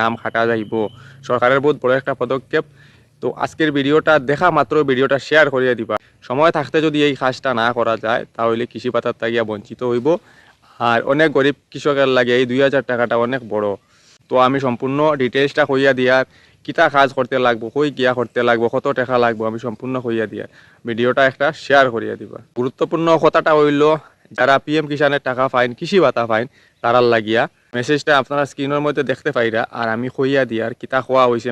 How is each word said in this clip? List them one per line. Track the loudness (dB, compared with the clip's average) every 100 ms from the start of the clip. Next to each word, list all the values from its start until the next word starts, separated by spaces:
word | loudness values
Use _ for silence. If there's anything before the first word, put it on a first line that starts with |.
নাম | 0 -2
কাটা | -4 -2 0
যাইব। | -2 -4 -4 -6 -8 -20 -18 -6
সরকারের | 0 2 2
বহুত | 2 0
বড় | 0 0
একটা | -2 -6
পদক্ষেপ। | -4 -4 -4 -6 -6 _ -20 _ _ _
তো | -8 -6
আজকের | -8 -2 -2 0
ভিডিওটা | 2 2 2 2 2
দেখা | 0 2 2
মাত্র | 0 0 0
ভিডিওটা | 0 0 0 2
শেয়ার | 2 4
করিয়া | 2 0 -2
দিবা। | -4 -6 -8 _ -8
সময় | 0 2 0
থাকতে | -2 -2 0
যদি | 0 0
এই | 0
কাজটা | -4 -2 -4 -2
না | -2 0
করা | -2 -2
যায়, | -2 -4 -4 -4
তাহলে | -2 -2 -4
কৃষি | -8 -4
ভাতার | -4 -4 -4
থেকে | -4 -2 -2
বঞ্চিত | -6 -10 -8 -4
হইব। | -2 0 -2 -4 -20 _ _ _ -4
আর | 0 0 0
অনেক | 2 2 2
গরিব | 0 -2 _
কৃষকের | -6 -2 0 2 2
লাগে | 2 2
এই | 2
দুই | 2 2
হাজার | 0 -2
টাকাটা | -2 -2 0 -2
অনেক | -4 -6
বড়। | -4 -2 -4 _ _ _ _ _
তো | 2 2
আমি | 2 -2
সম্পূর্ণ | -2 -4 0 0 0
ডিটেইলসটা | -2 0 0 0 0
কইয়া | 2 2 2
দিয়ার, | 2 2 0 _ _ _ -8
কিতা | 0 2 4
কাজ | 2 0
করতে | -2 0 0
লাগবো, | 0 -4
কই | -2 -2 0
গিয়া | 0 0
করতে | -2 0 2
লাগবো, | 2 0
কত | 0 -2 -2
টাকা | 0 2
লাগবো, | 2 0 -4
আমি | -6 -8
সম্পূর্ণ | -10 -8 -6
কইয়া | -4 -4 -4
দিয়ার | -8 -14 -18 -20 _
ভিডিওটা | -8 -2 0 4 2
একটা | 2 -2 -4
শেয়ার | 0 2 4
করিয়া | 0 -6 -8
দিবা। | -12 -18 -12 -6
গুরুত্বপূর্ণ | -6 -4 -4 0 2 4
কথাটা | 4 2 2 4
হইল, | 4 4 2 2 -4 _ _ 0
যারা | 2 2
পিএম | 2 -2 -2
কিষানের | 0 0 0 -2
টাকা | -2 0
পাইন, | 0 0 -2
কৃষি | -2 2
ভাতা | 2 2 0
পাইন, | -2 -2 -10 _ _
তারার | 0 2 4
লাগিয়া | 2 2 0 -2 -6 _
মেসেজটা | -8 -2 -2 2 0
আপনারা | 2 -2 -4
স্ক্রিনের | -4 -4 -2 -2
মধ্যে | -2 -4
দেখতে | -4 -4 -2
পাইরা। | 0 -2 -4 -4
আর | -4
আমি | -4 -6 -4
কইয়া | 0 0 0
দিয়ার | -2 -6 -8
কিতা | -4 -4 0
কোয়া | 2 4
হইছে | 2 -2